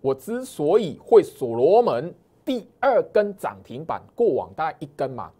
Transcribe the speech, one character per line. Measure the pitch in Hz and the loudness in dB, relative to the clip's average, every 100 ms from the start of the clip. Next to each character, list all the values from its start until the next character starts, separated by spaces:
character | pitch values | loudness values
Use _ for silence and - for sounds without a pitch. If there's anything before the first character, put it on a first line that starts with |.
我 | 135 | -2
之 | 135 - 233 | -4 -6 -10
所 | 262 - 147 202 | -10 -6 0 0
以 | 196 113 | 0 -8
会 | - 226 | 6 6
所 | 170 - 127 | 6 -4 -6
罗 | 117 139 208 | 2 4 4
门 | 240 123 160 - _ _ | 4 0 -4 -12 _ _
第 | - 254 175 _ | -6 -6 -6 _
二 | 269 226 | 2 2
根 | 160 - 208 196 | 0 -4 -4 -6
涨 | - 98 | -10 -12
停 | 92 120 | -16 -14
板， | 160 104 92 | -8 -8 -10
过 | - 226 | -2 0
往 | 127 87 | 0 -6
大 | 98 160 | -6 -8
概 | - | -8
一 | 143 | -16
根 | - 139 | -8 -8
嘛。 | 127 82 _ | -8 -16 _